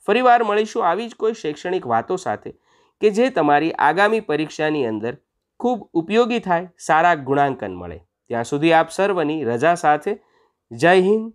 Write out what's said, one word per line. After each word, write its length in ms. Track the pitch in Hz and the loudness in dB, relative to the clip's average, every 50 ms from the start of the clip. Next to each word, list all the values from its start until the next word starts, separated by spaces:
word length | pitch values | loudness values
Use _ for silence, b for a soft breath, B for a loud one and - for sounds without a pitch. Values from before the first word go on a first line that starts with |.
| _ - | _ 0
ફરીવાર 360 | 208 240 254 254 240 240 233 | 0 2 4 4 4 4 4
મળીશું 460 | 208 208 208 220 214 - 240 208 180 | 2 0 0 -2 -2 -2 -2 0 0
આવી 180 | 175 196 233 226 | 0 -2 -4 -10
જ 80 | 233 | -10
કોઈ 180 | _ 220 220 226 | _ -4 -4 -4
શૈક્ષણિક 540 | 220 - 156 147 - - 180 190 185 - 127 | -4 -6 -8 -8 -6 -6 -4 -4 -4 -2 0
વાતો 280 | 113 113 117 - - | -2 -2 0 -2 -6
સાથે 380 | - - - 104 104 _ - - _ _ _ _ _ _ _ _ _ | -6 -4 -6 -6 -6 _ -16 -18 _ _ _ _ _ _ _ _ _
કે 80 | - 214 | 0 0
જે 200 | 202 202 240 262 | 2 4 0 2
તમારી 420 | - - 160 147 147 143 151 165 | 2 0 2 4 4 2 2 0
આગામી 480 | - - - 143 156 180 202 208 220 226 | -2 0 0 0 2 2 2 2 2 -2
પરીક્ષાની 640 | 214 - 151 147 160 151 - - 156 156 156 151 131 | -2 -2 -4 -4 -4 -6 -4 -4 -2 -2 0 0 -2
અંદર 320 | 113 110 107 104 117 123 - _ _ _ _ _ _ _ _ | -2 -4 -4 -6 -8 -8 -10 _ _ _ _ _ _ _ _
ખૂબ 300 | - 240 254 214 202 _ _ | -2 -2 -2 -2 -6 _ _
ઉપયોગી 460 | 170 160 165 196 226 247 226 240 233 | -4 -4 0 2 2 2 2 0 -4
થાય, 300 | - 190 175 170 180 175 _ _ | -2 0 -2 -2 -2 -6 _ _
સારા 380 | - - 160 156 165 175 175 | -2 0 2 4 4 4 2
ગુણાંકન 600 | 151 135 127 139 143 143 139 135 127 - 101 92 | 0 -2 -2 0 2 2 0 0 -4 -8 -10 -8
મળે. 260 | 90 90 87 80 76 _ _ _ _ _ _ | -10 -12 -12 -14 -16 _ _ _ _ _ _
ત્યાં 160 | 117 117 117 | -6 -6 -4
સુધી 300 | - - 143 147 165 165 | -4 -4 0 2 4 4
આપ 160 | 165 160 160 | 4 2 0
સર્વની 540 | - - 190 202 202 180 160 147 156 160 143 | -2 -2 -2 -2 0 -2 -2 -2 -2 -4 -2
રજા 320 | 113 120 117 127 165 175 | -2 -2 0 2 0 0
સાથે 440 | 165 - 156 147 151 151 202 208 - _ _ _ _ _ _ _ _ _ _ | 2 2 0 0 2 0 -6 -8 -8 _ _ _ _ _ _ _ _ _ _
જય 300 | 117 113 131 170 180 190 | -6 2 4 4 6 6
હિન્દ 320 | 185 190 208 220 220 226 220 | 4 4 2 0 -2 -6 -16